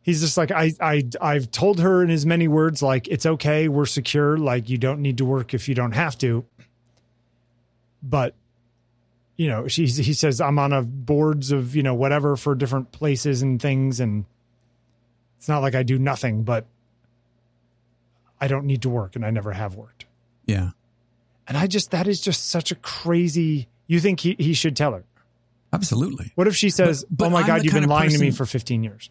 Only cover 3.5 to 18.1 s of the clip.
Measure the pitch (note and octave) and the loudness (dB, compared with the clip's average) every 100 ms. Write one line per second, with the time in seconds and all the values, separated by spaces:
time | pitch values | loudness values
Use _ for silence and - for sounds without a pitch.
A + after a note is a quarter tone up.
3.5 | D3+ D#3+ C#3+ C#3+ D3+ B2 D3 D3 D#3 C#3+ | 2 2 0 0 -2 -2 0 2 2 0
4.5 | B2 A2+ B2+ B2+ D3 C#3+ B2 C3 C3+ A#2 | -2 -2 -2 -2 0 -2 0 0 0 -2
5.5 | B2 - B2 B2 A2+ E3 B2+ B2+ A#2 - | -6 -2 -2 0 0 -2 -2 -2 -2 -4
6.5 | _ - _ _ _ _ _ _ _ _ | _ -20 _ _ _ _ _ _ _ _
7.5 | _ _ _ _ _ C3+ C#3 B2 _ _ | _ _ _ _ _ -4 0 -2 _ _
8.5 | _ _ _ _ _ _ _ _ - D#3+ | _ _ _ _ _ _ _ _ -4 -2
9.5 | A2 C3 - D3 C3 B2 D3+ D#3 B2 D3+ | -2 -4 0 0 2 0 2 0 2 2
10.5 | D3 C#3 C#3 A#2+ C3+ A#2+ D3 D#3 D3+ C3 | 2 2 0 -2 -8 0 2 2 0 0
11.5 | C#3 B2 D3 C3+ B2 C3+ D3 C#3+ C3+ D3 | -2 0 0 0 0 2 2 2 0 0
12.5 | C3 C3 C3+ B2+ - D3+ C3 D3 B2+ C3+ | -2 0 -2 -6 -4 -2 0 0 0 0
13.5 | B2 D3 C3+ C3+ A#2+ A#2+ G#2 G2+ _ _ | 0 0 0 0 0 -2 -2 -6 _ _
14.5 | _ _ _ _ _ _ _ _ _ - | _ _ _ _ _ _ _ _ _ -2
15.5 | D3+ C3+ C3 B2 C3 C3+ C3 B2+ G#2+ A2 | 0 0 0 0 0 0 -2 -2 -2 -2
16.5 | A#2 A2+ _ _ _ _ _ _ _ _ | -2 -4 _ _ _ _ _ _ _ _
17.5 | _ _ _ _ _ _ | _ _ _ _ _ _